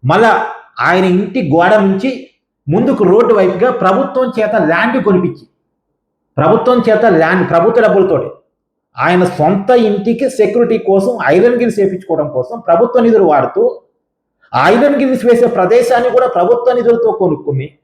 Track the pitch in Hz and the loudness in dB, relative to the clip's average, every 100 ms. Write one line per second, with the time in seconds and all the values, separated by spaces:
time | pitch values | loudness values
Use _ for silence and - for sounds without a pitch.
0 | 127 180 226 185 - - - - 127 185 | 0 2 2 0 -2 -12 -20 -6 -2 0
1 | 185 180 202 262 175 151 180 214 196 190 | 2 0 -2 -4 -2 0 2 2 2 -2
2 | 254 269 - _ _ _ - 165 254 - | -4 -8 -14 _ _ _ -4 -2 0 0
3 | 185 202 233 214 180 175 240 240 - 233 | 2 2 2 0 0 0 -2 -2 -2 0
4 | 269 262 254 226 214 214 156 170 226 254 | -2 -4 -4 -2 -2 -2 0 0 -2 -2
5 | 196 185 - - - _ _ _ _ _ | 0 0 -2 -8 -18 _ _ _ _ _
6 | _ _ _ - 151 226 233 247 233 214 | _ _ _ -4 0 0 2 0 2 2
7 | 226 165 160 185 143 165 180 233 226 185 | 2 2 2 0 0 0 2 2 2 0
8 | 190 151 - - _ _ _ _ _ - | 0 -2 -4 -14 _ _ _ _ _ -6
9 | 139 180 185 - 190 196 - 247 220 202 | -2 0 0 0 -2 -2 0 2 2 -2
10 | 226 233 262 247 208 240 233 226 - 196 | -2 -2 -4 0 -2 0 0 0 0 0
11 | 190 - 135 165 233 240 233 220 196 185 | 0 -2 0 2 2 2 -2 0 -2 -4
12 | - 160 147 127 123 233 - 165 240 254 | -6 -4 -4 -4 -8 -10 0 0 2 2
13 | 233 220 180 147 127 - 233 - _ _ | 2 2 4 2 0 0 -2 -2 _ _
14 | _ _ _ _ _ - 151 226 285 277 | _ _ _ _ _ -2 2 2 2 0
15 | 262 262 240 233 247 - 185 233 240 247 | -2 0 2 2 2 0 2 2 2 0
16 | 247 247 254 175 185 240 240 240 233 233 | 0 0 0 0 0 2 2 0 2 2
17 | 226 - 180 143 - 135 139 _ | 0 0 -2 -2 -4 -6 -6 _